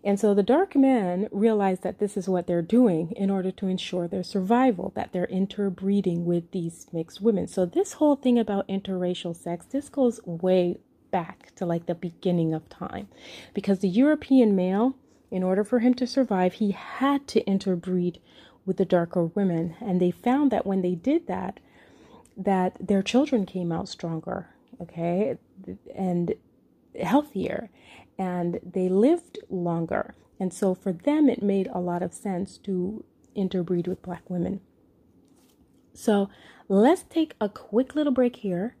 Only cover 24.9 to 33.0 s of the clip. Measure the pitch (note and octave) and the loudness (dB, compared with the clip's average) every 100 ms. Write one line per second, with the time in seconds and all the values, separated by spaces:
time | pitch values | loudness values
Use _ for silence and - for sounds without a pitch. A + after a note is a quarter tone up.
24.9 | E3+ E3+ F3+ G#3+ - _ - F#3+ F#3+ - | -6 -2 0 -2 -4 _ -20 -16 -16 -14
25.9 | - F#3 F3 E3+ - _ _ _ _ _ | -6 -2 0 -2 -4 _ _ _ _ _
26.9 | - E3+ C4 D4 G3 - - - _ - | -8 0 0 0 -6 -6 -6 -10 _ -20
27.9 | - - - F#3 F3+ F3 F3 F3+ F#3+ F#3 | -20 -18 -8 -4 -2 -2 -4 -6 -2 2
28.9 | F#3 B3 E4+ - - - F#3 F3 E3+ E3 | 4 4 4 -2 -18 -10 -4 -2 -2 -2
29.9 | - - - _ _ F#3+ - G3 F#3 G3 | -4 -6 -12 _ _ -6 -2 -2 0 -4
30.9 | F3 - D4+ C#4+ - G3+ G3 F#3 F#3 F3 | -2 0 4 4 4 0 0 -2 -4 -4
31.9 | F3 F3 - G#3 F3+ F#3+ - - F#3 F3+ | -4 -4 -6 -6 -4 -6 -10 -6 -4 -4
32.9 | A3 | -8